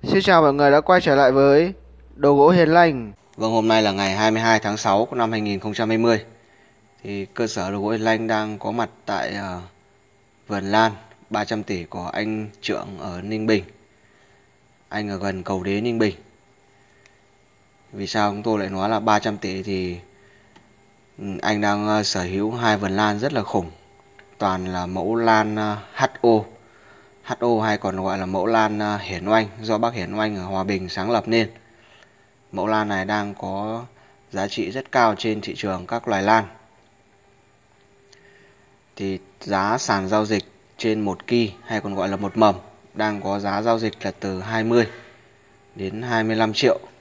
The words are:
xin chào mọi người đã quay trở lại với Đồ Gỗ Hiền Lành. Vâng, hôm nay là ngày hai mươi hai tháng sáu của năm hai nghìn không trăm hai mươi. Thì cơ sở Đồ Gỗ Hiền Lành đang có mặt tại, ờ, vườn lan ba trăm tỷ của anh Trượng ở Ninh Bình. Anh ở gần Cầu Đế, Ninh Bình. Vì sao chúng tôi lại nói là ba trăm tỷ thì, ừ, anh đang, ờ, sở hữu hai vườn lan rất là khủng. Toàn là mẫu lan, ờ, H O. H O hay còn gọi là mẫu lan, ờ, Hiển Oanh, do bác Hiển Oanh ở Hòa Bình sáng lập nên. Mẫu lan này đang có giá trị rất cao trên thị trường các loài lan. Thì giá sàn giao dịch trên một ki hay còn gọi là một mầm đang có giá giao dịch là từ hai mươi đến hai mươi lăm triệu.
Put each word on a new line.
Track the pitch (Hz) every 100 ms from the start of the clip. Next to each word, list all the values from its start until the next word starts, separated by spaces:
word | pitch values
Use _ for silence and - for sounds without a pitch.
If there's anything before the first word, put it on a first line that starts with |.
xin | - 185
chào | 190 175
mọi | 156
người | 139 143
đã | 143
quay | 151 180
trở | 165 139
lại | 135
với | 135 139 143 170 190 - - - -
Đồ | 143 143
Gỗ | 143
Hiền | 180 160
Lành. | 165 170 135 113 101 _ -
Vâng, | 110
hôm | 113 110
nay | 110
là | 107
ngày | 98 98 98
hai | 110
mươi | 110
hai | 113 110
tháng | 107 104
sáu | 110 98 120
của | 127
năm | 113
hai | 113
nghìn | 107 101
không | 107
trăm | 101 110
hai | 113
mươi. | 117 110 - - _ _ _ _ _ _
Thì | 98 101 98
cơ | - 117
sở | 107 92
Đồ | 101
Gỗ | 104
Hiền | 110
Lành | 110 110 113
đang | 110 107 104
có | 107
mặt | 113 110 - -
tại, | 98 60
ờ, | 101 98 90 90 _ _ _ _ _ _ _ _
vườn | 101
lan | 95 107 113 104 - - _
ba | 104 104
trăm | 107
tỷ | 104 92
của | 82 - 87
anh | - 107 110 107 104
Trượng | - 104 - 95
ở | 76 87
Ninh | 95 110 107
Bình. | 107 85 - _ _ _ _ _ _ _ _ _ _ _
Anh | 104 104
ở | 98
gần | 98 95
Cầu | 90 95
Đế, | 92 101
Ninh | 117 113
Bình. | 107 92 - _ _ _ _ _ _ _ _ _ _ _ _ _ _ _ _
Vì | 101 98
sao | 113 104
chúng | 101
tôi | 110 107
lại | 95
nói | 95 98
là | 110
ba | 110 104
trăm | 113 104
tỷ | 98 95
thì, | 95 95 92 87 90 _ _ _ _ - _ _ _ _ _ -
ừ, | 101 92
anh | - 104
đang, | 104 104 104
ờ, | 107
sở | 101 98
hữu | 90 95 107
hai | 120 117 104
vườn | 98
lan | 98 107 104
rất | 131
là | 143
khủng. | 98 107 85 - _ _ _ _ - -
Toàn | 101 92 92
là | 92 90
mẫu | 92 90 117
lan, | 117 110 107 107
ờ, | 107 104 -
H | - - -
O. | 120 113 107 - _ _ - - - _ -
H | -
O | 120 117
hay | 110 104
còn | 101 92
gọi | 95 95
là | 92
mẫu | 95 98
lan, | 113 110 104
ờ, | 104 104
Hiển | 101 90 92
Oanh, | 110 104 98
do | 110 110
bác | 117
Hiển | 117 87 101
Oanh | 107 101
ở |
Hòa | 92 95
Bình | 95 98 92
sáng | 92 98
lập | 117 104
nên. | 113 107 - _ _ _ - - _ _ _ _
Mẫu | 98 98
lan | 110 104
này | 101 95
đang | 104 101 98
có | 98 95 107 113 120 _ _ _ _
giá | 95 101
trị | - 90
rất | 120 131
cao | 135 113 104
trên | 113 107
thị | 101 -
trường | 104 92 90
các | 117 -
loài | 101
lan. | 98 113 98 - _ _ _ _ _ _ _ _ _ _ _ _ _ _ _ - - _ _ _ _ _ _ -
Thì | 101 95 - _
giá | - 98 98 120
sàn | - 98 95
giao | 107 107
dịch | 107 - _ _ -
trên | 113 107
một | 104 90 -
ki | 120 113 90 -
hay | 110
còn | 101 98
gọi | 98
là | 98
một | 98 107
mầm | 107 95 - - -
đang | - 107 104
có | 92 101
giá | 101 98
giao | 113 117
dịch | 110 - 101
là | -
từ | 101 92
hai | 98 113
mươi | 110 120 110 - - - _ _ _ _ _ -
đến | 95 107
hai | 123 117
mươi | 110 113
lăm | 113
triệu. | 107 127 - - -